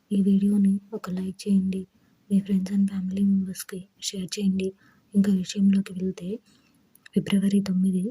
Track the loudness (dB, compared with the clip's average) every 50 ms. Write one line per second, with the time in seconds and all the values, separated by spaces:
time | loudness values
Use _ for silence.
0 | _ _ 0 2 4 4 4 4 4 2 2 4 4 4 2 0 -4 -8 -12 -10
1 | -8 -8 -6 -6 -6 -8 -10 -8 -2 2 2 2 2 0 -4 -4 -8 -12 _ _
2 | _ _ _ _ _ _ 0 0 2 2 0 0 0 0 0 2 2 0 0 -4
3 | -4 -4 0 0 2 4 4 2 0 -2 -8 -12 -12 -12 -12 -14 -14 -16 _ _
4 | -10 -8 -6 -6 -8 -6 -4 -2 0 0 0 0 -2 -4 -6 _ _ _ _ _
5 | _ _ 0 2 2 4 2 0 -2 -4 -2 2 2 4 4 2 0 -4 -6 -6
6 | -6 -6 -6 -8 -10 -10 -10 -10 -12 _ _ _ _ _ _ _ _ _ _ _
7 | _ -4 -2 -2 0 2 0 2 2 2 2 2 2 2 0 2 2 2 0 0
8 | -2 -4